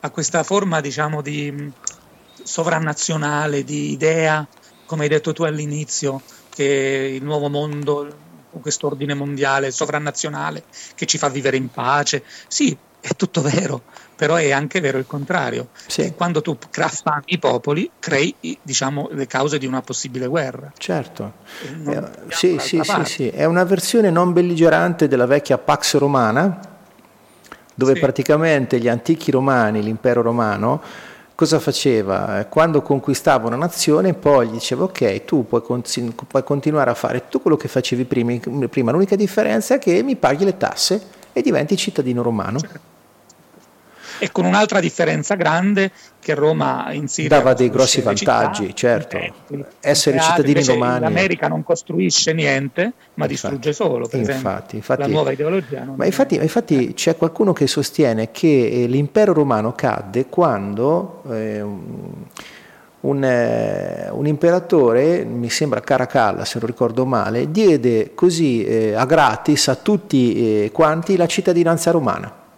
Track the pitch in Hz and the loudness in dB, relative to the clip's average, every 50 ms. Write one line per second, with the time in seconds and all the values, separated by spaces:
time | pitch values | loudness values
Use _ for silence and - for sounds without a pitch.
0 | - 143 - - 156 - - 170 156 - 190 202 202 190 165 156 143 143 135 147 | -8 -8 -6 -6 -6 -2 -2 -2 -2 0 0 0 0 0 -2 -2 -4 -4 -4 -4
1 | 151 151 156 151 143 143 147 147 147 143 143 143 143 147 135 _ - - - - | -4 -4 -4 -6 -6 -6 -6 -6 -6 -8 -8 -10 -12 -12 -14 _ -14 -14 -14 -14
2 | _ _ _ - _ _ - - - - - - 165 175 165 160 160 156 151 - | _ _ _ -20 _ _ -20 -20 -14 -10 -6 -4 -2 0 0 0 -2 -2 -4 -4
3 | - - 165 156 147 147 151 147 151 151 143 143 135 127 147 147 147 147 143 135 | -4 -4 -4 -2 -2 -2 -2 -2 -2 -2 -2 -4 -4 -4 -6 -6 -4 -6 -4 0
4 | 156 156 160 165 160 156 156 156 151 - _ - _ - _ _ _ - 165 156 | 0 0 2 2 2 2 0 0 -2 -8 _ -20 _ -20 _ _ _ -10 -6 -2
5 | 147 147 151 151 151 165 151 - 160 156 151 151 151 147 147 151 151 - - - | 0 2 2 0 0 -2 -4 -2 -2 -4 -2 -4 -6 -6 -6 -8 -8 -8 -8 -4
6 | - 139 135 135 - - - - - _ - - 143 139 143 139 135 135 135 135 | -4 -4 -4 -4 -10 -16 -20 -20 -20 _ -6 -2 0 0 2 2 0 0 -2 -2
7 | 135 139 131 135 135 147 151 151 143 143 143 147 147 151 147 147 143 139 147 143 | -2 -4 -6 -6 -6 -4 -4 -2 -2 -2 -2 -4 -4 -4 -6 -6 -2 -2 -2 -2
8 | 143 147 147 - - - - - _ _ - - - 151 143 - - 147 143 135 | -4 -8 -12 -20 -20 -20 -20 -20 _ _ -18 -12 -8 -8 -6 -4 -4 -6 -4 -4
9 | 147 143 143 143 139 143 143 135 139 135 135 135 139 135 127 - 160 147 - 151 | -6 -6 -4 -4 -4 -6 -4 -2 0 0 0 0 0 -2 -4 -4 -4 -4 -4 -4
10 | 123 143 139 - - 156 147 147 147 151 - - - _ _ - - - - - | -4 -4 -6 -6 -8 -6 -6 -6 -6 -6 -8 -10 -14 _ _ -20 -20 -20 -10 -10
11 | - - - 156 - 143 131 143 131 139 131 131 131 120 - - 120 123 139 147 | -4 -4 -2 -2 -2 -2 -2 0 -2 0 0 0 -4 -4 -6 -4 -2 0 0 0
12 | 147 - - 139 - - - - - _ - - 294 240 147 - _ _ _ _ | 0 -2 -4 -6 -8 -10 -20 -20 -16 _ -4 0 0 0 0 -4 _ _ _ _
13 | - - - _ - 185 - 170 139 147 143 170 - - 139 123 - _ - - | -6 -6 -2 _ -2 -2 -2 -2 -2 0 0 0 -2 -2 -6 -6 -8 _ -20 -20
14 | - - _ - 156 147 160 170 160 143 139 139 147 139 - 190 165 135 131 131 | -20 -20 _ -2 0 2 2 2 2 2 2 0 0 -2 -4 -2 -2 0 -2 -2
15 | 131 - - 143 143 - - 175 139 120 117 120 123 - _ - - - - - | -4 -6 -8 -8 -6 -4 -2 -2 -2 -2 -4 -6 -8 -10 _ -20 -12 -8 -4 -4
16 | 151 180 160 - 175 175 170 156 151 - 151 - - - - - 156 160 - - | -2 -4 -2 -2 -2 -2 0 -2 -2 -4 -8 -8 -10 -14 -6 -4 -4 -2 -4 -4
17 | - 160 151 147 139 - 180 175 - 135 123 120 - 147 147 156 208 349 _ _ | -4 -4 -4 -4 -4 -4 -6 -2 0 0 0 0 0 -2 -2 -2 -2 -6 _ _
18 | - 185 147 139 147 170 - _ - 165 - - _ - 131 - - 135 147 143 | -6 -2 0 0 0 0 -4 _ -10 -12 -12 -10 _ -6 -6 -4 -4 -4 -4 -6
19 | 143 143 - 143 135 127 - 131 135 151 147 147 131 131 127 131 127 - 127 - | -6 -8 -6 -8 -8 -4 -2 -2 -2 0 -2 -4 -4 -4 -6 -6 -6 -6 -8 -8
20 | - 143 123 127 127 127 143 170 147 131 123 123 143 143 - - - - 180 160 | -8 -8 -8 -6 -6 -2 -2 -2 -4 -4 -8 -12 -16 -18 -16 -14 -6 -4 -4 -4
21 | 120 - - - - - - - - - - - - - 139 160 151 143 147 - | -4 -8 -10 -12 -12 -12 -12 -18 -20 -20 -20 -16 -16 -14 -14 -10 -6 -6 -6 -6
22 | - - - - - - - - - 180 175 139 135 - - 165 147 - 202 156 | -6 -10 -14 -18 -14 -10 -6 0 0 0 0 0 -2 -2 -2 -2 0 0 0 -2
23 | 147 - - - 139 120 - 139 147 160 170 175 185 175 196 165 - - - 233 | -2 -4 -4 -4 -4 -4 -2 0 0 2 4 2 2 2 2 0 0 0 2 4
24 | 214 196 165 170 180 180 175 170 180 180 175 160 165 165 156 160 170 180 170 170 | 4 4 4 4 2 4 4 4 4 2 4 4 6 6 6 4 2 0 2 2
25 | 151 143 139 123 123 123 139 147 147 - 135 120 - - 147 - - - - 147 | 2 2 4 2 4 4 4 2 4 2 0 0 2 0 0 2 0 0 2 2
26 | 139 143 143 131 120 110 110 135 170 202 175 - - - - - - _ _ _ | 2 4 2 2 2 2 2 2 2 0 0 -4 -10 -20 -20 -20 -20 _ _ _
27 | _ _ _ _ _ _ _ _ _ - - - _ _ _ - 127 131 175 170 | _ _ _ _ _ _ _ _ _ -20 -20 -20 _ _ _ 0 4 4 4 4
28 | 160 131 - - 135 - 151 151 160 165 156 139 131 113 - 123 117 120 117 120 | 4 0 2 0 2 2 2 4 4 4 4 2 2 0 0 0 2 2 0 0
29 | - - 165 160 - - 139 127 131 139 135 123 113 107 110 107 104 110 110 110 | 0 0 0 0 0 0 0 2 2 4 4 4 4 2 2 0 -2 -2 -4 -2
30 | - 127 120 120 117 117 120 120 113 107 101 101 104 117 135 156 - - - - | 0 2 2 2 2 2 0 0 0 0 0 0 0 0 -2 -2 -4 -12 -18 -18
31 | - - - - - _ _ - 170 151 160 147 - - 131 - - 143 123 110 | -20 -20 -20 -20 -20 _ _ 0 0 2 2 0 0 0 -4 0 2 2 2 2
32 | 101 98 95 95 95 101 101 98 107 - - 156 160 170 156 143 - - 139 135 | 2 0 -2 -2 -2 -2 -4 -4 -4 -2 2 2 2 4 2 0 0 2 -2 -2
33 | - - 135 - - 165 143 127 110 117 113 127 160 175 - - - - 151 156 | 0 -2 -4 0 2 2 2 2 2 -2 -4 -2 -4 -4 -2 -2 0 2 2 4
34 | 185 190 165 - - 147 143 135 120 113 110 113 - - 131 123 180 185 185 - | 4 2 0 2 2 4 6 6 4 2 -2 -6 -6 -4 -2 -2 -2 -4 -2 0
35 | 127 110 95 101 - - - 151 117 - - 120 - - 120 123 120 - - 123 | 0 0 0 -2 -4 0 0 0 0 2 -2 -2 0 -2 -6 -6 -4 -6 -6 -4
36 | 120 117 113 - - - - 135 131 - 147 143 131 156 151 151 135 123 117 - | -4 -6 -8 -10 -14 -2 -2 -2 0 0 -4 -2 0 0 2 2 2 2 0 -2
37 | - 117 - 127 - - - 269 - 185 156 - - 120 - 135 123 - 127 120 | -2 -2 -4 -4 -6 -4 -6 -2 2 2 2 2 0 -2 -2 -2 -2 0 -2 -2
38 | 127 - - 123 117 120 120 120 - - 120 143 131 117 - 143 123 117 127 170 | -2 -2 0 0 0 0 -2 -4 -6 -6 -4 -4 -4 -2 -2 0 0 2 2 2
39 | 196 196 214 196 208 190 - - 220 - 214 226 208 - 247 277 - 202 170 185 | 2 2 2 0 0 0 0 0 0 2 0 -2 0 0 0 0 2 2 2 2
40 | 233 277 262 - - 131 139 143 196 202 185 190 - - - - - - 185 214 | 2 0 -2 0 2 0 2 2 2 0 0 0 -2 -4 -2 -2 -2 -2 -2 -2
41 | 196 - - - - - _ 262 262 302 202 135 143 151 208 185 - - - - | -4 -10 -20 -20 -20 -8 _ -2 0 2 2 2 2 0 -2 -2 -2 -4 -2 -2
42 | 135 127 123 120 120 117 117 104 92 - 107 143 160 - - - _ _ _ _ | -2 -2 -2 -2 -2 -2 -2 -2 -4 -4 -6 -6 -6 -8 -12 -20 _ _ _ _
43 | _ _ _ _ _ _ - _ _ _ _ - _ _ _ _ _ _ - - | _ _ _ _ _ _ -20 _ _ _ _ -20 _ _ _ _ _ _ -20 -20
44 | - - - - 208 - - - 175 180 180 202 214 208 - 202 175 165 - - | -20 -18 -8 -6 -6 -4 -2 0 0 2 4 4 2 4 2 0 0 0 0 0
45 | 170 156 156 156 151 - 202 190 170 156 156 170 180 202 208 196 196 190 - - | 0 0 0 -2 -2 -2 -2 0 2 0 2 2 2 2 2 2 0 0 -2 -10
46 | - - _ _ - - 151 139 143 156 160 156 147 135 131 - - 139 - 143 | -20 -20 _ _ -4 -4 0 2 2 2 2 2 0 -2 -2 -4 -4 -6 -6 -8
47 | 151 135 - - 156 151 156 147 - 131 131 123 127 120 107 120 131 123 - - | -8 -6 -6 -4 0 4 4 6 6 4 4 4 4 2 4 2 2 4 2 0
48 | - 113 101 101 202 165 120 117 110 147 190 208 208 185 - - - 123 117 104 | 2 0 0 0 2 2 2 2 2 0 -2 -4 -4 -6 -4 0 2 2 2 2
49 | - - - 117 90 90 - - - - 143 143 139 - - _ - 143 143 - | 0 -4 -8 -8 -8 -8 -12 -16 -16 -12 -12 -12 -12 -12 -16 _ -2 0 0 2
50 | - 151 135 160 160 160 165 165 147 135 147 139 139 127 123 120 123 123 123 127 | 2 2 2 4 4 4 4 4 4 4 4 4 4 4 2 2 2 2 2 2
51 | 120 - 160 170 190 190 175 - - 156 160 156 151 - 170 - - - 165 165 | 0 0 2 2 0 0 0 -2 -2 -2 -2 -4 -2 -2 -2 -2 -2 -6 -2 0
52 | 185 175 156 - - 165 160 160 151 143 139 135 139 135 - - 180 226 254 _ | 0 2 2 2 0 0 0 0 2 2 0 0 -2 -4 -2 -2 -2 -2 -4 _
53 | - _ _ - 151 139 139 135 - 151 143 135 117 151 147 - 226 165 131 120 | -20 _ _ -4 -4 -4 -4 -4 -6 -6 -6 -4 -4 -4 -2 0 0 0 0 0
54 | 120 117 - 135 113 104 139 131 131 101 95 92 - - - 110 98 - 135 127 | -4 -4 -2 -2 -2 -2 -2 -2 -2 -4 -4 -6 -8 -10 -12 -12 -2 -2 -2 0
55 | 143 143 147 151 147 135 135 131 147 156 185 196 165 123 139 131 123 131 135 131 | 0 0 0 0 0 0 -2 -2 -2 0 0 -2 -2 -4 -10 -10 -10 -10 -4 0
56 | 120 180 190 - 269 285 185 - - 156 - - 160 - 156 135 123 117 - - | 0 0 2 2 2 2 2 0 0 2 0 0 0 2 2 2 2 0 -2 -2
57 | - 170 160 - 170 160 160 - 220 196 165 - 147 131 - 151 135 - - - | 0 0 2 2 0 -2 2 2 2 2 2 2 2 0 2 -2 -2 -2 2 2
58 | 156 127 113 110 110 110 - - - 165 147 131 120 110 117 123 123 120 127 139 | 2 2 4 0 -2 -4 -4 0 2 4 6 6 4 2 2 0 0 2 2 0
59 | 147 143 - 214 214 196 175 156 147 139 123 107 104 113 120 - - 127 107 - | 0 0 2 2 4 4 4 4 4 2 2 0 0 -2 -4 0 0 0 0 -2
60 | 104 98 95 120 135 - - - 175 156 120 101 98 101 101 104 120 139 160 175 | -6 -4 -2 -2 -2 0 2 2 2 4 2 0 -2 -4 -4 0 0 2 2 0
61 | 190 185 - - - 139 120 110 110 110 107 104 104 104 101 95 98 - 113 110 | -2 -6 -12 -16 -12 -8 -6 -6 -4 -4 -6 -6 -6 -8 -8 -10 -12 -12 -12 -12
62 | 95 90 - - - - - - - - - - - - - - - _ _ _ | -12 -12 -14 -14 -16 -18 -18 -20 -20 -20 -20 -20 -20 -20 -20 -20 -20 _ _ _
63 | - 135 139 139 135 131 127 120 120 117 117 113 113 104 101 95 - - 50 50 | -2 -2 0 2 2 2 2 2 2 2 0 0 0 -2 -2 -4 -6 -6 -8 -8
64 | - - - 117 139 151 151 143 - 170 170 180 175 175 185 165 135 117 113 123 | -8 -8 -6 -2 0 0 0 2 2 2 2 2 2 2 4 6 6 6 6 4
65 | 139 160 175 - - 113 117 120 120 117 - - 151 147 113 107 - - 139 127 | 4 4 2 0 -2 -4 -4 -4 -4 -4 -2 -2 -2 -2 -2 -4 0 0 0 0
66 | 127 - - 135 113 104 92 92 - - - 123 110 113 120 - 127 117 113 123 | 0 0 2 2 2 2 2 -2 -6 -6 -6 -6 -6 -6 -2 0 0 0 2 0
67 | 127 131 131 113 98 98 110 120 135 147 156 202 220 196 160 135 117 123 117 110 | 0 0 0 0 0 0 -2 -2 -2 -2 0 4 4 6 4 4 4 2 2 2
68 | 107 - - - - 180 170 160 165 143 123 117 104 - - 113 113 107 104 110 | 0 -2 -2 2 2 2 4 4 0 2 2 0 0 0 0 2 2 2 2 0
69 | 127 127 160 160 143 123 107 - - - 151 143 - - 127 - - - 208 190 | 2 4 4 4 4 4 2 0 0 0 2 2 2 0 0 0 0 0 0 0
70 | - - - 135 123 120 104 - 117 110 107 107 104 - - - 160 151 156 165 | 0 0 2 2 2 2 2 2 0 2 2 2 0 0 2 2 2 2 2 0
71 | 170 - 196 180 170 165 - - 190 - 180 170 170 165 165 160 - 170 165 170 | 0 0 2 2 2 0 0 0 0 2 2 2 4 2 2 2 2 2 2 2
72 | 143 113 92 - 95 - - - - _ _ | 0 0 -2 -4 -8 -12 -14 -20 -20 _ _